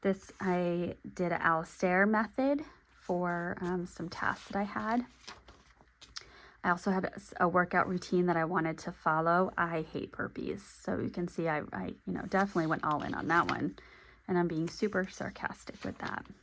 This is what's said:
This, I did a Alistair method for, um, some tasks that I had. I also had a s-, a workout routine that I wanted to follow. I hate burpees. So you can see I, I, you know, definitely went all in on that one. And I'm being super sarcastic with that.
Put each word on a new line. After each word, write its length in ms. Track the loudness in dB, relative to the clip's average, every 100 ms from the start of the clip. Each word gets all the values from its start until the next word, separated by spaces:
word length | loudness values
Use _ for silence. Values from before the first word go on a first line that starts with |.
This, 300 | 2 0 -2 -6
I 560 | 0 2 2 0 -2 -4 -12
did 180 | -2 0
a 120 | 4
Alistair 640 | 4 4 2 0 2 6 6
method 580 | 4 0 0 2 2 -2 -16 _
for, 680 | _ -4 0 0 0 -2 -4
um, 260 | -2 -2 -4
some 220 | -8 -10
tasks 400 | -4 -2 -2 -4
that 80 | -4
I 60 |
had. 420 | -2 -4 -2 -2 -2 -10 -18 -18 -18 -20 -20 _ -20 _ -12 -12 -12 -20 -20 -4
I 60 | 2
also 220 | 2 2
had 140 | 0 0
a 100 | -6
s-, 180 | -12 0
a 80 | 4
workout 400 | 4 4 4 2
routine 380 | 0 0 2 4
that 100 | 4
I 80 | 2
wanted 320 | 0 0 -2
to 120 | -6
follow. 600 | -4 0 2 4 4 4 2
I 280 | 0 0 -4
hate 180 | -6 -8
burpees. 500 | -6 -8 -6 -6 -6 -8 -10
So 160 | -6 -2
you 100 | -2
can 180 | -4 -6
see 200 | -2 -2
I, 140 | -2 -4
I, 220 | -8 -8 -8 -6
you 80 |
know, 100 | -6 -2
definitely 380 | 0 2 2 0
went 160 | 0
all 200 | 0 -2
in 100 | -2
on 140 | -4 2
that 220 | 2 2
one. 260 | 0 -2 -4 -16 -20 -20 -20 -2
And 100 | 2
I'm 100 | 2
being 220 | 0 -4
super 380 | 0 0 0 -2
sarcastic 760 | -4 -10 -6 -8 -8 -14 -10
with 140 | -10 -8
that. 280 | -8 -8 -10 -20